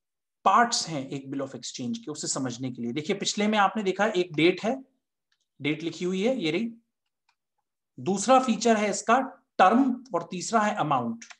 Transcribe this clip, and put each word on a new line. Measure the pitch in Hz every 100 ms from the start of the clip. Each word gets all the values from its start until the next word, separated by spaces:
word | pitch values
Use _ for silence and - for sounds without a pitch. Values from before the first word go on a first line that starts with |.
| _ _ _ _ 196
पार्ट्स | 202 233 - -
हैं | 151 131
एक | 139 135
bill | 139
of | 135
exchange | 117 - - 123 113
के, | -
उसे | 147 -
समझने | 147 131 117 131
के | 127
लिए। | 120
देखिए | 123 151 196
पिछले | 185 - 208
में | 214
आपने | 190 220
देखा | 190 185 214
एक | 180 175
डेट | 151 165 180
है, | 208 269 - _ _ _ _ _ _ -
डेट | 139 151
लिखी | 165 160 185
हुई | 185 220
है, | 254
ये | 165
रही। | 165 233 - _ _ _ _ _ _ _ _ _ _ _ -
दूसरा | 131 196 226 262
फीचर | 262 208 233 220
है | 208
इसका | 196 - 247 269 - _ -
टर्म, | 190 233 277 - - 170
और | 165
तीसरा | 180 - 220
है | 208 208
amount। | 151 135 117 117 - -